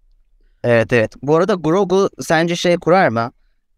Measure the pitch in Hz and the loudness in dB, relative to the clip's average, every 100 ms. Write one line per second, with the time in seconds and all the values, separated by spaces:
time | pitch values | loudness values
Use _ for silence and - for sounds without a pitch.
0 | _ _ _ _ _ _ 120 117 110 123 | _ _ _ _ _ _ 0 0 2 0
1 | 110 - 135 160 185 185 156 180 185 190 | 0 -4 -2 0 0 -2 0 0 0 0
2 | 196 - 131 160 170 170 180 175 160 185 | -2 -4 -4 -2 0 -2 -2 -2 2 2
3 | 165 113 117 - _ _ _ | 2 0 -6 -8 _ _ _